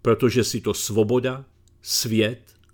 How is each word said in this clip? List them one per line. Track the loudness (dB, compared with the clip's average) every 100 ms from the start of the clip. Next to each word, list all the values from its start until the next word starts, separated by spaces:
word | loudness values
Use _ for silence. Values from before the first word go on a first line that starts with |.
protože | 0 2 2 2
si | 0 -2
to | -4
svoboda, | -4 -2 0 2 0 -2 -6 -14 _ _ _
svět | -6 -4 0 0 0 -4 _ _ _